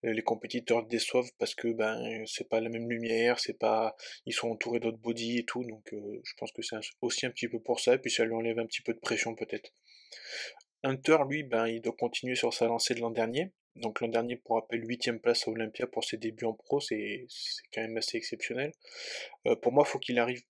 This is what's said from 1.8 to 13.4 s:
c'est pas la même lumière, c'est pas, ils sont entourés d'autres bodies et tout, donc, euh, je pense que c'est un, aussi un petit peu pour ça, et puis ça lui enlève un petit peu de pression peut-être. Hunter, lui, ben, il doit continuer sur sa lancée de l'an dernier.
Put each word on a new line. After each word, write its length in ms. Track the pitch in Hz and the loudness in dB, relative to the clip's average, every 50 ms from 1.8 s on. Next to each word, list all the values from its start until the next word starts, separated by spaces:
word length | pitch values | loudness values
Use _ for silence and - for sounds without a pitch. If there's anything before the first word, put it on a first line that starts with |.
| 110 110 110 104 107 107 113 110 110 110 | 2 0 0 -2 -4 -4 -6 -6 -8 -8
c'est 200 | - - 120 - | -6 -8 -4 0
pas 140 | - 113 | 0 0
la 80 | 113 117 | 0 0
même 200 | 117 113 117 117 | -4 -4 -4 -4
lumière, 520 | 120 117 117 113 113 113 117 120 123 120 | -4 -2 0 0 2 4 6 4 4 2
c'est 180 | - - 117 - | 0 -4 -2 0
pas, 380 | - 113 110 110 113 110 - - - - - - _ | 2 4 4 4 2 0 -2 -4 -14 -14 -14 -14 _
ils 80 | - 110 | -6 -4
sont 160 | - - 120 | -2 -2 -2
entourés 300 | 113 107 - 120 117 120 | -2 -2 -4 -2 -2 0
d'autres 180 | 117 113 113 110 | 0 0 -2 -2
bodies 420 | 110 117 117 117 117 113 120 120 | -4 -4 -4 -2 -2 -2 0 -2
et 40 | 117 | -2
tout, 220 | - - 120 127 | -2 -4 -4 -4
donc, 280 | 120 110 110 104 - - | -6 -8 -14 _ -12 -10
euh, 280 | 107 104 101 104 117 - | -8 -8 -8 -10 -10 -10
je 100 | - - - | -12 -10 -8
pense 160 | - 113 - | -10 -10 -8
que 80 | - | -8
c'est 160 | - - - 110 | -8 -6 -6 -6
un, 40 | - - - _ | -8 -10 -10 _
aussi 240 | - 120 - - - | -2 -2 0 0 -2
un 60 | 127 | -2
petit 180 | 120 - - 117 | -2 -2 -4 -4
peu 100 | - 113 | -4 -4
pour 220 | - - 120 - | 0 0 0 2
ça, 140 | - - 123 | 6 6 6
et 20 | 127 | 6
puis 120 | 127 117 | 4 -2
ça 140 | - - 117 | 2 2 2
lui 100 | 113 113 | 2 2
enlève 260 | 113 113 117 113 117 | 0 0 0 0 0
un 60 | 117 | -2
petit 160 | 113 - - | -2 -4 -6
peu 120 | - - 113 | -4 -4 -4
de 60 | 117 | -4
pression 360 | - - 120 101 - 117 113 | -2 -2 0 0 0 -2 -2
peut-être. 380 | - 110 - - 110 - - _ _ _ _ - - _ _ - - - - - - - - - - - _ _ _ - | -6 -6 -6 -6 -8 -8 -12 _ _ _ _ -20 -20 _ _ -20 -18 -16 -12 -10 -10 -10 -10 -12 -16 -20 _ _ _ -2
Hunter, 340 | 139 135 135 135 - 156 160 143 135 | 0 0 0 6 6 6 6 6 4
lui, 140 | 143 151 151 | 0 -4 -4
ben, 240 | 131 117 113 113 117 | 0 0 2 2 2
il 140 | 113 117 | 0 -2
doit 120 | 117 120 120 | -2 -4 -2
continuer 420 | - - 117 - - - 127 127 | 0 -2 -2 -2 -2 -2 -2 -2
sur 180 | 123 - 120 117 | 2 2 0 2
sa 120 | - 120 | 2 2
lancée 300 | 113 117 117 - - 123 | 2 4 2 2 0 0
de 60 | 117 | 0
l'an 100 | 117 117 | 0 -2
dernier. 400 | 113 117 113 113 120 139 | 0 0 0 0 0 -2